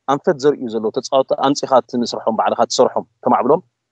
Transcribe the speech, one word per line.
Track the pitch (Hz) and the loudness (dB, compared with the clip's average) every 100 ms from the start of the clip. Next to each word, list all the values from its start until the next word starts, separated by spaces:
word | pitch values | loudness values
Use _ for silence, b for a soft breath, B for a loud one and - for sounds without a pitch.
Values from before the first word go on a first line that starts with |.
| - | -4
ኣንፈት | 143 - 147 | -2 0 2
ዘርእዩ | 143 139 120 | 2 2 -4
ዘለዉ | 110 107 | -4 -2
ተፃወቲ | 131 - 135 - - | -4 -2 0 0 0
ኣንፂኻ | 135 143 - 127 | 0 -2 2 0
ትንስርሖም | - 123 117 113 - 110 | 2 -6 -4 -4 -4 -2
ባዕልኻ | 101 - | -2 0
ትሰርሖም | 117 - 120 107 92 _ | -2 2 2 0 -8 _
ከማዕብሎም | 127 113 117 175 - _ _ | 0 0 2 0 0 _ _